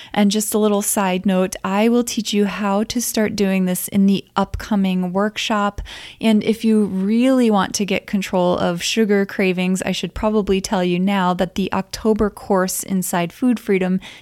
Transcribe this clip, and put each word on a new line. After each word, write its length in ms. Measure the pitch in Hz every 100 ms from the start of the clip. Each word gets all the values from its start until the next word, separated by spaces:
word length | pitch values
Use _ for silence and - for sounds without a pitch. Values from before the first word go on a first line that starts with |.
| -
And 160 | - 202
just 240 | 214 208
a 40 | 214
little 220 | 214 202
side 460 | 208 - 190 185 196
note, 280 | 185 185 -
I 280 | 190 196 226
will 120 | 240
teach 300 | 240 - 208
you 140 | 202 202
how 380 | 185 202 196
to 180 | 214 247
start 340 | 226 - 214 196
doing 300 | 196 190 185
this 200 | 180 -
in 180 | 196 196
the 180 | 196 -
upcoming 760 | - 196 - - 208 190 185 180
workshop. 720 | 185 208 214 - 214 202 - - - - -
And 200 | 220 214
if 220 | - 220
you 220 | 220 214 202
really 640 | 190 190 226 262 254 233
want 240 | 202 185
to 100 | -
get 220 | 196 190 -
control 500 | 202 - 185 180 180
of 260 | 185 175
sugar 440 | - 220 214 202 196
cravings, 560 | - 190 180 185 185
I 100 | -
should 220 | 185 185
probably 480 | - 214 214 196 190
tell 200 | - 190
you 160 | 180 175
now 360 | 190 202 180
that 200 | 180 180
the 160 | - 185
October 560 | 190 - - 220 214 208
course 520 | - - 196 185 -
inside 480 | - 190 175 180 170
Food 300 | - 254 226
Freedom 400 | - 190 180 190 - -